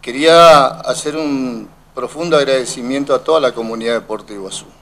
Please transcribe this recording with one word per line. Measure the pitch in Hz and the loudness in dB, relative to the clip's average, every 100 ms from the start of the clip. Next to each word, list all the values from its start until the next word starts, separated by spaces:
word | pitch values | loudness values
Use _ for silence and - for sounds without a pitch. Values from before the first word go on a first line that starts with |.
| - | -10
Quería | 123 160 170 170 151 131 | 0 4 8 8 8 4
hacer | - - 123 151 151 | -2 -6 -6 -6 -6
un | 151 139 127 113 101 _ _ - | -4 -4 -6 -8 -14 _ _ -12
profundo | 123 147 170 156 | -10 -8 0 0
agradecimiento | 135 131 120 - 120 135 139 131 | 2 -2 -2 -8 -6 -6 -2 -2
a | |
toda | 143 160 | 0 0
la | 131 117 | 0 -4
comunidad | 113 113 113 117 | -8 -6 -4 -4
de | |
Puerto | 104 110 104 104 | -6 -12 -12 -14
Iguazú. | 95 - - _ | -14 -14 -18 _